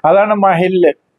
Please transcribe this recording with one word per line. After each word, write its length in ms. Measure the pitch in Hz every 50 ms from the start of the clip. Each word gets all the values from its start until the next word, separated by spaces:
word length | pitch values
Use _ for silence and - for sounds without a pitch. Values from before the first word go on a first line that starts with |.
| -
അതാണ് 280 | 156 170 196 208 214 214
മഹില്ല്. 600 | 202 196 196 180 165 180 185 190 180 175 151 139 - _ _ _